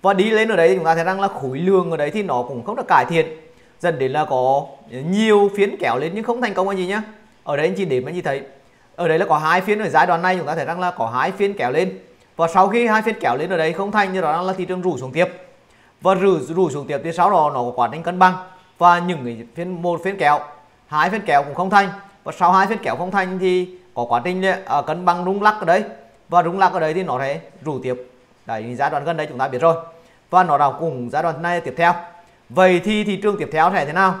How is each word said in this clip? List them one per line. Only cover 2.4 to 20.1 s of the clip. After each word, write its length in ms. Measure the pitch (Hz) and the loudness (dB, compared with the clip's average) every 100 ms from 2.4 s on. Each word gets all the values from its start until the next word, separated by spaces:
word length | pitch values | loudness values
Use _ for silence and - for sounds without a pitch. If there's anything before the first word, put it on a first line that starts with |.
cũng 220 | 123 123 | -4 -8
không 120 | 117 220 | -8 -8
được 120 | - | 2
cải 160 | 160 | 2
thiện, 220 | 123 165 160 - - _ _ _ | 4 0 0 -6 -20 _ _ _
dẫn 180 | 175 151 | -4 -2
đến 140 | 131 | -2
là 120 | 147 | -2
có 420 | 151 131 127 139 123 - - | -2 0 2 0 -2 -18 -16
nhiều 600 | 120 156 196 220 208 202 196 | -8 -2 0 4 6 4 2
phiên 200 | 208 - | 0 0
kéo 180 | 127 120 | -2 0
lên 140 | 156 | -2
nhưng 100 | 202 | -4
không 180 | 226 240 | -4 -4
thành 120 | 233 | -2
công 140 | 185 196 | -2 -2
anh 80 | 196 | -2
chị 100 | 180 | -4
nhá. 160 | 208 214 - _ _ | -4 -8 -18 _ _
Ở 120 | - 143 | -6 -2
đây 100 | 160 | 0
anh 80 | 190 | -2
chị 80 | |
đếm 200 | 180 127 | -2 -2
anh 100 | 135 | -2
chị 80 | 180 | -6
thấy, 200 | 165 139 - - _ _ _ - | -4 -6 -8 -20 _ _ _ -4
ở 120 | 170 | 0
đây 100 | 160 | 0
là 80 | 180 | 2
có 120 | 151 | 2
hai 220 | 156 180 | 2 2
phiên 180 | 190 208 | 2 -2
ở 100 | 196 | 2
giai 180 | 156 175 | 4 4
đoạn 160 | 170 | 2
này 140 | 185 185 | 0 -2
chúng 100 | 147 | -2
ta 80 | |
thấy 100 | 165 | -4
rằng 160 | 135 175 | -4 -4
là 100 | 180 | -4
có 160 | - 113 | -4 -4
hai 260 | 123 160 | 0 -2
phiên 220 | 190 202 | 0 -2
kéo 160 | 202 123 | 0 -2
lên. 280 | 139 185 - - _ _ - | 0 -2 -6 -20 _ _ -2
Và 120 | 165 | 0
sau 200 | 180 190 | 4 4
khi 180 | 233 233 | 2 2
hai 160 | 214 | 2
phiên 180 | 220 214 | 0 -2
kéo 160 | 135 131 | -2 -2
lên 140 | 170 | -2
ở 60 | 175 | 0
đây 160 | 160 | -2
không 200 | 170 202 | -2 -2
thành 200 | 214 190 | 0 0
thì 80 | 185 | 0
rõ 120 | 160 | 0
ràng 140 | 160 185 | 0 -2
là 60 | |
thị 120 | 185 | -4
trường 180 | 185 185 | -4 -2
rủ 160 | 180 135 | -2 -4
xuống 140 | 131 | -6
tiếp. 160 | 151 180 - - _ _ _ _ _ | 0 0 -2 -20 _ _ _ _ _
Và 140 | 180 | 0
rủ, 240 | 190 196 165 | 4 2 2
rủ 320 | 131 165 175 | -2 0 0
xuống 160 | 143 143 | -2 -6
tiếp 140 | 143 | -6
thì 80 | 160 | -6
sau 180 | 165 185 | 0 2
đó 200 | 190 147 | 4 2
nó 80 | 139 | 0
có 100 | 123 123 | -4 -2
quá 120 | 117 | -2
trình 100 | 147 | -2
cân 160 | 170 180 | -8 4
bằng. 160 | 185 180 - - _ _ | 4 4 -10 -20 _ _
Và 200 | 175 175 | 4 4
những 260 | 180 165 | 0 -4
cái 220 | 120 113 117 | -6 -10 -14
phiên, 280 | 165 180 175 | -10 -10 -4
một 180 | 175 170 | -4 -2
phiên 120 | 190 | -4